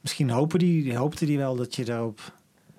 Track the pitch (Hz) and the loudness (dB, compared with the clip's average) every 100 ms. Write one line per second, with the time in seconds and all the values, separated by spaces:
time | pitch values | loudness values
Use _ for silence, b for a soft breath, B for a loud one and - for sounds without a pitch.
0 | - - 135 117 156 180 180 165 135 120 | -6 -2 0 2 2 4 4 2 2 0
1 | 143 156 156 143 135 123 123 - 120 117 | -2 0 0 0 0 -2 -4 -4 -4 -2
2 | 113 107 - - _ _ - | -4 -6 -16 -20 _ _ -20